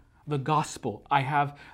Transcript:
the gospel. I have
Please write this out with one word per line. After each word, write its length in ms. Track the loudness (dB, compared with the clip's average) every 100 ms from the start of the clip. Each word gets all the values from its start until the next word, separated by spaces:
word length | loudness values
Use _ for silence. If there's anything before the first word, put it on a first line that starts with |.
| _ _ -4
the 120 | -2
gospel. 680 | 2 2 0 -4 -6 -6 0
I 100 | 0
have 380 | 2 0 0 -4 -20